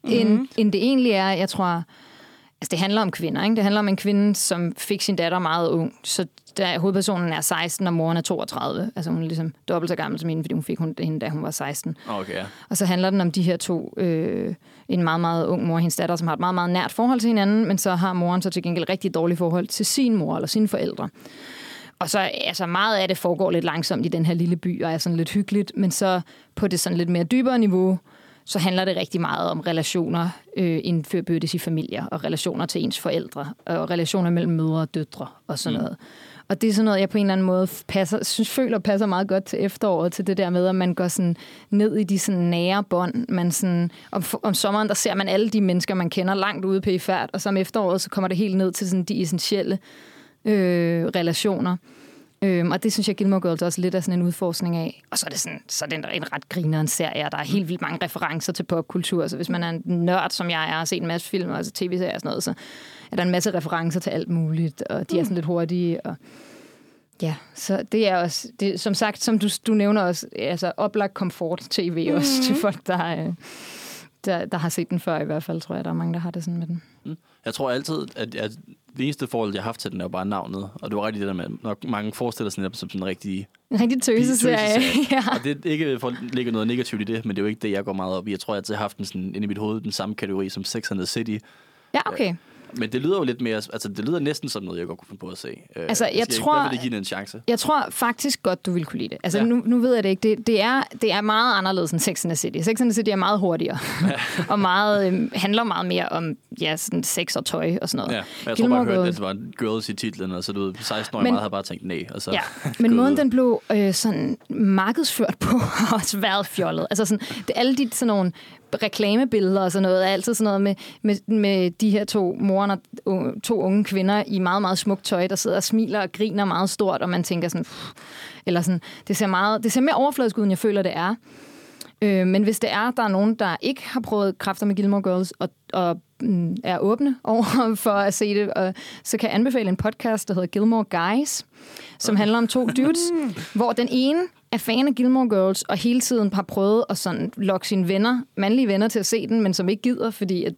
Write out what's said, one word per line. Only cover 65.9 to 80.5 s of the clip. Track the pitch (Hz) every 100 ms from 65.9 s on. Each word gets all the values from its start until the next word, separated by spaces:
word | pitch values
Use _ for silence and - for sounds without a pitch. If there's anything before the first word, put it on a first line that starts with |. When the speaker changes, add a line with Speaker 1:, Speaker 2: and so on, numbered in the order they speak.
| 165 -
Speaker 1:
og | 147 - - - - - - - _ _ _
ja, | 165 151 - -
så | - 196 -
det | 220 208
er | 180
også, | 170 - - -
det, | 196 185
som | 214
sagt, | 196 214 208
som | - 220
du, | 202 - -
du |
nævner | 214 202 208
også, | 180 170 - -
altså | 123 170 180 -
oplagt | 202 214 196
komfort-T | - 185 - 165 175 - -
V | 175 165 165 -
også | 277 262
Speaker 2:
Mhm. | 254
Speaker 1:
til | 269
folk, | 208 165 -
der, | 180 170 165 160
øh, | 170 - - - - - - - _ 196
der, | 175 -
der | 175
har | 160
set | 170 170
den | 180
før | - 156
i | 151
hvert | 151
fald, | 156 165
tror | - 170
jeg, |
der | 165
er | 165
mange, | 170
der | 170
har | 170
det | 170
sådan | 170 170
med | 165
den. | 170 - _ -
Speaker 3:
Mm. | 156 _ _ 117
Jeg |
tror | - 139
altid, | 123 143 156 135 -
at, | 113 110
at | 110 113 - - _ -
det |
eneste | 135 143 131
forhold, | 120 110
jeg | 98
har | 101
haft | 117
til | -
den, | 95
er | 90
jo |
bare | 92 98
navnet. | 98 -